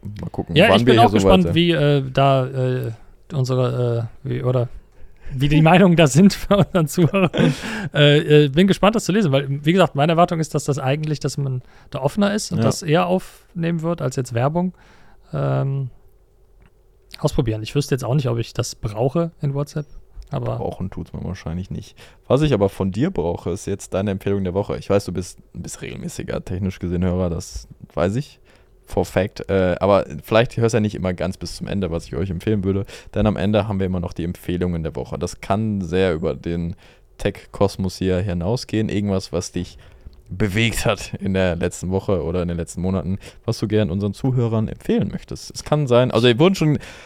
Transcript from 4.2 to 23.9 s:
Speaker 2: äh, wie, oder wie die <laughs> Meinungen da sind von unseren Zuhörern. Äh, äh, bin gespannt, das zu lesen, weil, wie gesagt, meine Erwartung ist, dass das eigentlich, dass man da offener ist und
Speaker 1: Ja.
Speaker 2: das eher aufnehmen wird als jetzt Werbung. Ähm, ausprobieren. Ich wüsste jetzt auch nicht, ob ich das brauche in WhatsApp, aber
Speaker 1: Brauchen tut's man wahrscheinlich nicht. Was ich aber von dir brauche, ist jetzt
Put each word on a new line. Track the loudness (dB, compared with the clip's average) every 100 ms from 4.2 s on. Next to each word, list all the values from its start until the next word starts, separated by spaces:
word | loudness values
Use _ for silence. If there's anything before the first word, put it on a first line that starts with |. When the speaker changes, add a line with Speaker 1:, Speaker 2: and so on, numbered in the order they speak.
Speaker 2:
äh, | -8
wie, | -4
oder | 0 0 -2 -6 -20 _ -20 -14 -10
wie | -2 2
die | 6
<laughs> |
Meinungen | 8 8 8 6
da | 6
sind | 8 6
von | 6 0 2
unseren | 4 2 0
Zuhörern. | 2 2 4 0 2 0 0 -6 -8 -6
Äh, | 2 4 4 6 6 6
äh, |
bin | 4 2
gespannt, | 4 2 2
das | 0
zu |
lesen, | 0 2
weil, | 2 0 -4
wie | 2
gesagt, | 4 4
meine | 4 2
Erwartung | 4 4 2
ist, | -2 -4
dass | -2
das | -2
eigentlich, | 0 -2 -2 -4
dass | -4 -4
man | -4 -4 -8 -20 -12
da | -4
offener | -2 2 0
ist | 0 -4
und | 0
Speaker 1:
Ja. |
Speaker 2:
das | 2 0
eher | 2 2 2
aufnehmen | 0 -2 -20 _ -6 -2 -2
wird | -4 -4
als | -4 -4
jetzt | -4
Werbung. | -2 0 0 -2 -6 _ -20 -20 -20 _
Ähm, | -4 -2 -2 -2 -4 -6 -10 -20 _ _ _ _ _ _ _ _ _ _ -6
ausprobieren. | -4 -2 -2 -4
Ich | -4 -4
wüsste | -2 -4
jetzt |
auch | -2 -2
nicht, | -2
ob | -4
ich | -6
das | -6 -8 -6
brauche | -10 -4 -2 -2 -4 -4
in | -6
WhatsApp, | -4 -6 -8 -10 -14 -20 -20 -10
aber | -8 -6 -6
Speaker 1:
Brauchen | -6 -6 -8
tut's | -8 -12
man | -10
wahrscheinlich | -10 -10 -8 -8 -8
nicht. | -12 -14 -20 -20 -20 _
Was | 0
ich | 2
aber | 2 0
von | 0 -4
dir | -2 -2
brauche, | -2 -4 -4 -6
ist | -8 -6
jetzt | -10 -6